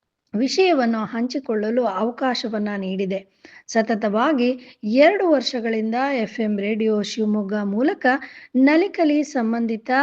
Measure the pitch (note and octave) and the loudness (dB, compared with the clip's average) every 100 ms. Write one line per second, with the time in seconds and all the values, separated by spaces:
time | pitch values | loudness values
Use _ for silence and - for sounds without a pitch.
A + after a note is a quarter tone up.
0 | _ _ _ G#3 B3+ - F#4 D#4 A#3 A3+ | _ _ _ -4 0 2 4 4 2 -2
1 | G#3+ A#3 B3 C#4+ C4 G#3+ G#3 A#3+ A#3 F#3+ | -4 -4 -4 -4 -4 -4 -2 0 -2 -2
2 | A3+ A#3+ C4+ A#3+ A#3 G#3+ G#3 G3+ F#3+ F#3+ | -4 -2 -4 -2 -4 -4 -4 -4 -6 -4
3 | G3 F#3+ - _ - - - A#3 G#3+ A3 | -4 -6 -8 _ -20 -20 -4 -2 0 -2
4 | A3 G3+ C4 C#4+ A#3+ B3+ - - G#3 A#3+ | 0 0 0 2 0 -2 -8 -12 -2 4
5 | D4+ G4+ F#4 C#4+ A#3+ B3+ A3+ A3 A3 A#3 | 6 4 2 2 0 -4 -2 -2 -2 -2
6 | C4+ C4+ G#3+ - G#3+ G#3 G3+ A3 A3 G#3+ | 0 -2 -4 -2 -2 -2 -2 0 0 0
7 | G3+ - G#3+ G#3+ G3 G#3+ G3+ G3+ C#4 G4+ | -2 -2 0 0 -2 -2 -2 0 0 2
8 | B3+ C4 - - - B3+ C4+ D#4 F#4+ - | 0 0 -4 -18 -4 2 4 6 2 2
9 | D#4+ D4 D4 C4 A3+ A#3 A#3 A3 A3 B3+ | 2 2 0 -2 -2 -2 -2 -4 -2 2